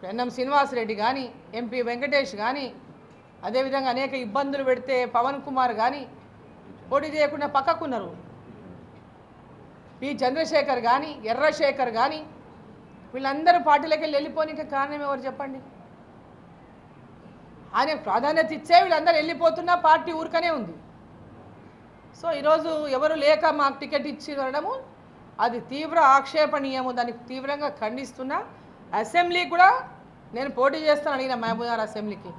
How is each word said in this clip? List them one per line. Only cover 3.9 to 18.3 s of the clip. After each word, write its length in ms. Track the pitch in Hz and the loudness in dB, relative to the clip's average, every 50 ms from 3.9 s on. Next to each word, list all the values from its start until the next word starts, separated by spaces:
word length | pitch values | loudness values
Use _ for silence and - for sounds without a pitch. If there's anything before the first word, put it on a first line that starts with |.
| 240 | 0
అనేక 200 | 254 269 262 269 269 247 | 0 -2 -2 -4 -6 -6
ఇబ్బందులు 380 | 214 196 269 285 277 277 277 269 262 | -4 -2 -2 -2 0 -2 -2 2 2
పెడితే 260 | 254 247 247 262 269 247 247 240 247 | 0 0 0 -2 0 0 0 0 0
పవన్ 240 | 247 240 262 277 277 - - | 0 0 0 -2 -4 -8 -6
కుమార్ 260 | 269 262 254 247 226 208 220 | 0 0 0 0 2 0 0
కానీ 200 | 247 277 285 262 - - - - - - - - - - - - - - - - - | 0 0 -4 -12 -14 -18 -20 -20 -20 -20 -20 -20 -20 -20 -20 -20 -20 -20 -20 -10 -2
పోటీ 180 | 254 277 285 311 285 | -2 0 0 0 0
చేయకుండా 300 | 311 294 285 294 302 294 285 294 277 | 0 0 0 0 -2 -4 0 0 0
పక్కకున్నారు. 520 | 269 - 330 330 339 302 254 226 196 175 170 - - - - - - - - - - - - - - - - - - - - - - - - - - - - - - - - - - - - - | 2 2 0 0 -2 -4 -4 -6 -6 -8 -12 -16 -18 -20 -20 -20 -20 -20 -20 -20 -20 -20 -20 -20 -20 -20 -20 -20 -20 -20 -20 -20 -20 -20 -20 -20 -20 -20 -20 -20 -20 -20 -20 -20 -20 -20 -16 -10
పి 80 | - 277 285 220 262 | -6 -6 -4 0 0
చంద్రశేఖర్ 580 | 254 269 311 320 - 311 302 277 285 262 247 226 233 | 0 0 0 -2 2 2 2 2 2 0 0 2 2
కానీ, 200 | 240 269 302 320 294 - 214 214 233 | 2 2 2 -4 -10 -10 -4 -4 -2
ఎర్రశేఖర్ 600 | 254 277 311 302 302 320 277 269 277 262 240 220 226 | 2 2 2 2 4 2 0 2 2 -2 -2 0 0
కానీ 200 | 240 277 311 311 311 - - - - - - - - - - - - - - - - - - | 0 0 0 -4 -10 -14 -18 -20 -20 -20 -20 -20 -20 -20 -20 -20 -20 -20 -20 -20 -20 -12 -10
వీళ్ళందరూ 460 | 254 269 269 277 294 320 339 349 349 349 320 | -6 -4 -2 -2 2 4 6 6 6 6 4
పార్టీలోకి 340 | 294 294 285 320 311 302 320 | 4 4 4 2 -2 0 0
వెళ్ళి 120 | 311 294 277 | -2 -2 -2
వెళ్ళిపోనికి 460 | 302 311 - 311 311 311 302 294 311 - 277 | -2 -2 -4 -4 -4 -4 -4 -10 -10 -6 -4
కారణం 300 | 269 277 285 294 294 285 285 | -4 -4 -4 -4 -8 -6 -4
ఎవరు 140 | 277 262 240 | -6 -4 -6
చెప్పండి? 340 | 269 247 269 285 277 262 262 - - - - - - - - - - - - - - - - - - - - - - - - - - - - - - - - - - - - - - - - - - - 208 | -8 -8 -8 -10 -10 -10 -14 -16 -18 -20 -20 -20 -20 -20 -20 -20 -20 -20 -20 -20 -20 -20 -20 -20 -20 -20 -20 -20 -20 -20 -20 -20 -20 -20 -20 -20 -20 -20 -20 -20 -20 -20 -20 -20 -20 -20 -20 -20 -6 0 0
ఆయన 160 | 262 294 311 - - | 0 0 0 -4 -2
ప్రాధాన్యత 440 | 214 190 226 247 285 | -2 -2 0 0 0